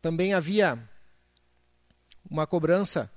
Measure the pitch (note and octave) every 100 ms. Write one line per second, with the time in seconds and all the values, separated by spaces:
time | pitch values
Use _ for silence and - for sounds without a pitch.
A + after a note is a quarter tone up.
0 | E3 E3 F#3 G3 D#3 G#3 F#3+ A#2 A2+ -
1 | - _ _ _ _ _ _ _ _ _
2 | _ - - D3+ D3+ F3 D#3 F3+ G3+ E3
3 | A2